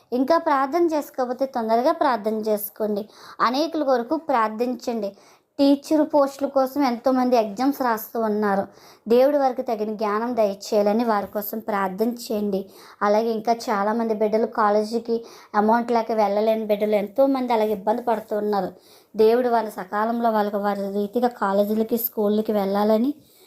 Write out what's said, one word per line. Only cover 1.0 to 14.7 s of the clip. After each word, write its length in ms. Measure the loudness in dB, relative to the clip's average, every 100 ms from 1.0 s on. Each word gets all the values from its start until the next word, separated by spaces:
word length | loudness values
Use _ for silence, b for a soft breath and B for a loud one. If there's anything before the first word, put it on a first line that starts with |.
| -4 -4 -4 -2 -4
తొందరగా 460 | -2 0 2 2
ప్రార్థన 420 | 2 0 0 -2
చేసుకోండి. 760 | -2 -2 -2 -4 -6 -4 -4 -8 B B -2
అనేకుల 420 | 0 0 -2 -2
కొరకు 320 | 0 0 0 -4
ప్రార్థించండి. 1000 | 0 0 0 -2 -4 -4 -6 -6 -6 b b b _ 2
టీచర్ 480 | 4 4 2 0 2
పోస్టుల 340 | 2 2 0 -4
కోసం 360 | 0 0 0
ఎంతోమంది 520 | 0 0 0 2 2 2
ఎగ్జామ్స్ 460 | 2 0 -2 0
రాస్తూ 380 | -2 -2 -4 -4
ఉన్నారు. 480 | -2 0 2 0 -2 B B B 2
దేవుడి 300 | 4 6 4
వారికి 240 | 2 0
తగిన 340 | -4 -4 -4 -4
జ్ఞానం 400 | -2 -2 -2 0
దయచేయాలని 680 | 0 -2 -2 2 2 2
వారి 240 | 2 0 -2
కోసం 320 | -6 -6 -8
ప్రార్థన 500 | -4 -2 -2 -2 -2
చేయండి. 600 | -2 -6 -4 -2 -2 -6 B B -2
అలాగే 300 | 2 2 0
ఇంకా 220 | -2 -2
చాలామంది 600 | -2 -2 -2 0 -2 -2
బిడ్డలు 320 | 0 0 0 0
కాలేజీకి 800 | 0 2